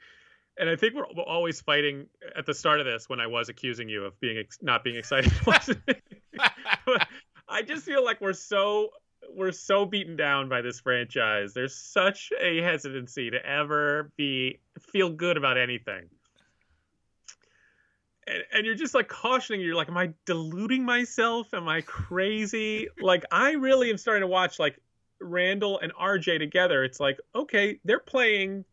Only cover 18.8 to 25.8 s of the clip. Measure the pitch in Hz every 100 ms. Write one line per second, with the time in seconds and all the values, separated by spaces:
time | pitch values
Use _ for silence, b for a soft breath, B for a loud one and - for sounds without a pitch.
18.8 | 311 254 - - 233 254 247 202 175 165
19.8 | 156 175 180 160 - 165 160 175 214 262
20.8 | 247 240 240 - 233 233 220 196 165 160
21.8 | - - - 180 196 214 208 220 214 214
22.8 | 220 - 190 180 - 180 269 302 262 262
23.8 | 240 202 - 208 185 185 180 - 151 -
24.8 | _ _ _ - 180 175 180 196 208 196